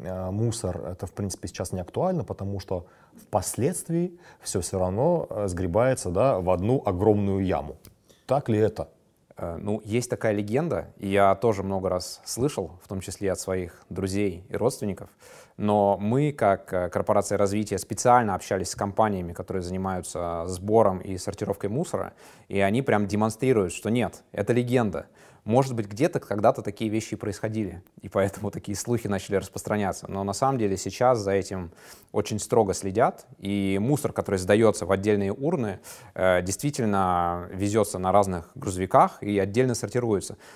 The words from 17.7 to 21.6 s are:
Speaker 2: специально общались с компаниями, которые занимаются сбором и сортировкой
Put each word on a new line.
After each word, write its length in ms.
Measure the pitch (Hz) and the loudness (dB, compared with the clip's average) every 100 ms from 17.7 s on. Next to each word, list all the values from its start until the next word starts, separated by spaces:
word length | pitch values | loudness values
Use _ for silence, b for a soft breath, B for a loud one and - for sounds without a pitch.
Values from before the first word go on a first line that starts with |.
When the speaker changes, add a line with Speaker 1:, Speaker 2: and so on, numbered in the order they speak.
| 95 | -4
Speaker 2:
специально 560 | - 101 127 123 110 92 | -4 0 6 6 6 -2
общались 340 | - 98 85 | -2 -4 -2
с 60 | - | -4
компаниями, 580 | 101 92 110 98 87 | -2 2 0 0 -6
которые 280 | 85 92 95 | -8 -6 -6
занимаются 800 | 87 92 95 92 87 90 87 85 85 | -4 -4 -4 -4 -6 -6 -4 -4 -6
сбором 520 | 90 101 110 104 92 | -6 2 6 6 2
и 180 | 98 92 | -6 -8
сортировкой 520 | - 92 101 98 | -6 -6 -4 -4